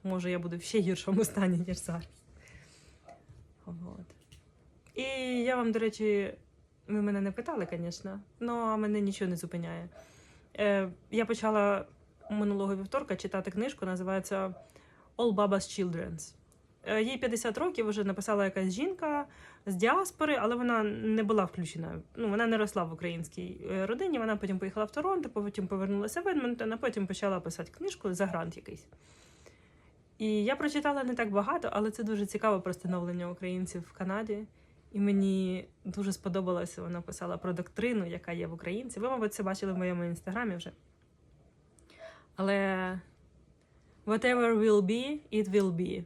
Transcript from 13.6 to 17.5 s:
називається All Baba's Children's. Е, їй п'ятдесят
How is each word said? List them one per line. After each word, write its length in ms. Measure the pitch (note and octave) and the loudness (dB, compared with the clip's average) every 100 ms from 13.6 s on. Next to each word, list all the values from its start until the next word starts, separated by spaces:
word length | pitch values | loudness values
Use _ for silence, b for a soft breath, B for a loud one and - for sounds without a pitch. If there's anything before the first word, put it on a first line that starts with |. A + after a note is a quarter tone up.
| B3 - F#3+ | -4 -2 -4
називається 680 | F3+ F#3 F#3+ F#3 G3 F#3+ F#3 B B B B B - | -2 -2 -2 -2 -4 -4 -6 B B B B B 2
All 180 | A#3+ | 2
Baba's 160 | G3 G#3 | 4 4
Children's. 840 | G3 - - F3+ E3 F3+ E3 - - _ - _ _ - | 4 0 -2 -2 -2 -6 -8 -12 -18 _ -20 _ _ -2
Е, 160 | G#3+ | 0
їй 160 | A3 C4 | 0 0
п'ятдесят 400 | B3+ A3+ A#3 | 0 0 -2